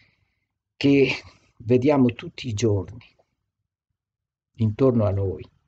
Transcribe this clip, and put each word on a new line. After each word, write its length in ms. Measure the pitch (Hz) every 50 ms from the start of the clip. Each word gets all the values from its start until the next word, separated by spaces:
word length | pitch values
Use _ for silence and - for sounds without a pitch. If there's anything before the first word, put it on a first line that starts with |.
| _ _ _ _ _ _ _ _ _ _ _ _ _ _ _ -
che 320 | - 139 143 139 135 135 - - - - - _ _ _ _ -
vediamo 560 | 113 110 127 127 127 147 147 139 127 120 110
tutti 340 | - - 170 - - - 131
i 60 | 110
giorni 500 | 104 120 113 101 98 87 82 - - - _ _ _ _ _ _ _ _ _ _ _ _ _ _ _ _ _ _ _ _ _ _ _ _ _ _ _ _ _ _ -
intorno 480 | 110 107 107 - 135 131 117 117 107
a 60 | 104
noi, 320 | 98 98 98 95 85 76 - - _ _ _